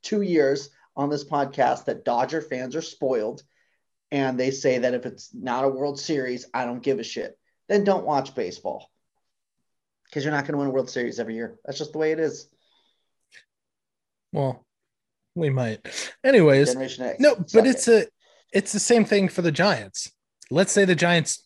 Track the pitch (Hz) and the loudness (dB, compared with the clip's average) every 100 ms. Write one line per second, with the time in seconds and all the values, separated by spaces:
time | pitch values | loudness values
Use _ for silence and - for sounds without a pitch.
0 | - 214 190 165 135 143 - _ _ - | -2 -2 2 2 2 0 -6 _ _ -6
1 | 139 147 147 151 139 139 123 127 - - | -4 -4 -4 -4 -2 0 0 0 -4 -6
2 | - 120 131 156 147 127 127 147 156 - | -2 -2 -2 -4 -6 -10 -8 -8 -10 -6
3 | 135 123 107 147 _ _ _ _ _ _ | -2 -2 -4 -8 _ _ _ _ _ _
4 | _ 143 135 127 131 135 139 127 123 123 | _ -2 -2 0 -2 0 0 0 0 -2
5 | 123 - - - 127 123 135 131 143 139 | -8 -14 -20 -12 -6 -2 -2 -2 -6 -6
6 | - 147 127 123 - 127 120 123 135 135 | -6 -4 -4 -8 -6 -6 -6 -4 -4 -4
7 | 113 117 - - _ _ - 202 202 190 | -6 -10 -10 -14 _ _ -2 0 2 0
8 | 90 143 135 - 90 - 90 64 - _ | 0 -2 -2 -8 -8 -8 -10 -10 -16 _
9 | _ _ _ _ _ _ _ _ _ _ | _ _ _ _ _ _ _ _ _ _
10 | _ 147 143 147 139 143 139 131 127 131 | _ -6 -4 -4 -2 -4 -2 -2 -4 -4
11 | 120 107 110 113 117 - - 135 151 156 | -6 -6 -8 -8 -10 -12 -14 -10 -10 -4
12 | 156 160 156 - - _ _ _ _ _ | -2 0 -4 -6 -18 _ _ _ _ _
13 | _ _ _ - _ _ _ _ _ _ | _ _ _ -20 _ _ _ _ _ _
14 | _ _ _ 156 135 127 _ _ _ _ | _ _ _ -4 -4 -6 _ _ _ _
15 | _ _ _ 170 156 131 117 107 - - | _ _ _ -4 0 0 -2 -6 -12 -12
16 | - - 262 262 156 135 139 127 131 - | -12 -2 4 6 8 6 4 0 -6 -6
17 | - - 294 226 170 220 240 - - 220 | -6 4 4 4 4 6 6 2 4 4
18 | 165 _ _ _ _ 196 196 208 - 233 | 4 _ _ _ _ -2 -2 -4 4 4
19 | 208 202 190 - 170 147 196 139 98 - | 4 2 2 0 0 2 2 0 -6 -12
20 | - _ _ _ - 143 190 202 190 170 | -14 _ _ _ -4 0 2 4 4 4
21 | 175 170 - - | 4 2 0 -8